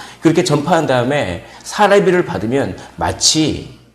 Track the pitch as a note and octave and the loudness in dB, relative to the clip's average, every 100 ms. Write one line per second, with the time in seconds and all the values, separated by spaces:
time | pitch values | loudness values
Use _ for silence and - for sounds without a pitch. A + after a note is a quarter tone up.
0 | - - E3 F3 E3 D3 D#3 E3+ C#3+ B2+ | -18 -2 0 2 2 0 2 0 2 0
1 | A#2+ C#3+ G2 E2+ - - - - G3+ G3+ | 0 -2 -2 -6 -10 -20 -8 0 4 4
2 | F3+ F3+ D#3 F#2+ G#2+ C3+ G#2 - - - | 4 2 0 -4 -2 -2 -2 -6 -14 -6
3 | E2 F#2 - D#3 D3 E2+ - - _ | -6 0 0 2 0 -2 -10 -20 _